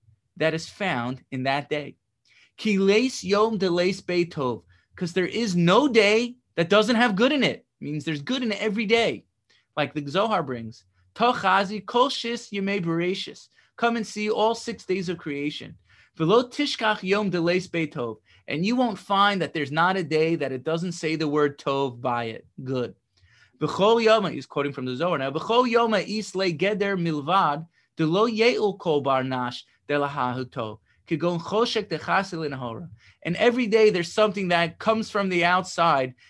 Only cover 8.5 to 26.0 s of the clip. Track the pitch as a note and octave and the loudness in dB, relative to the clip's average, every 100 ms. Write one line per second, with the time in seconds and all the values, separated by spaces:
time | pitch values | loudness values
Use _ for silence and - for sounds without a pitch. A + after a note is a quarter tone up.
8.5 | G3+ G#3+ G#3 G#3 A3+ G#3 A2 - _ _ | -2 -2 -2 2 2 2 -2 -10 _ _
9.5 | _ _ - D3 D3+ C#3+ D#3+ A3 G3+ C#3 | _ _ -4 -4 -4 -4 0 0 0 -2
10.5 | A#2+ A2+ - _ _ _ - A#3+ F#3+ F#3+ | -6 -10 -16 _ _ _ 0 0 2 2
11.5 | F#3+ G3 G#3+ - A#3+ C4+ - A#3 A#3 - | 2 2 -4 -2 0 0 0 -6 -8 -8
12.5 | G3+ G3 G3+ E3+ E3 F3 F#3+ - - - | -6 -2 -2 -2 -2 -2 -4 -8 -16 -20
13.5 | _ _ - A#3 A#3 G#3 G#3 G#3+ G#3 G#3+ | _ _ -4 -2 -2 -4 -6 -4 0 0
14.5 | A3+ - A3 - F#3+ F3+ E3+ D#3 C#3+ D3 | 0 -6 -8 -4 -4 -4 -6 -8 -6 -6
15.5 | - G#2+ - _ _ _ - D#3+ A3+ B3 | -8 -12 -20 _ _ _ -2 4 4 2
16.5 | - D4 - A3 G#3 F#3 G3+ G#3 F3 E3+ | -2 -4 -2 -2 -2 0 0 0 0 0
17.5 | F3+ F3+ E3+ D#3+ D3+ A#2 A2 _ _ - | 0 -2 -4 -4 -4 -8 -8 _ _ -8
18.5 | D3 F#3+ B3 B3 F#3+ - G3 G3+ G3 D3 | -4 0 2 0 -2 -2 2 4 2 -2
19.5 | E3 C3+ D3+ F3 F#3+ D3+ D#3 D#3+ E3 C#3 | -2 -2 2 2 2 0 2 2 0 -2
20.5 | C3 D#3 E3 F3+ E3 D#3+ D#3 D#3 D3 D3 | -4 -4 -4 -4 -4 -4 -2 0 2 2
21.5 | C#3+ C#3+ C#3 C3+ A#2+ B2+ A#2+ A#2 A2 - | 0 -2 0 -2 -4 -4 -2 -4 -8 -14
22.5 | - C3 C3 A#2+ - _ _ _ _ _ | -14 -6 -4 -4 -8 _ _ _ _ _
23.5 | - D#3 - G3+ A#3 A3 A3 F3+ - C3 | -6 -4 2 4 4 6 4 2 -6 -6
24.5 | D3+ C#3+ C3+ B2+ B2+ E3+ D#3 C3+ D3 - | -4 -4 -4 -6 -4 -2 -2 -2 -4 0
25.5 | A#3 B3+ A#3 A#3 G#3 | 2 4 2 2 0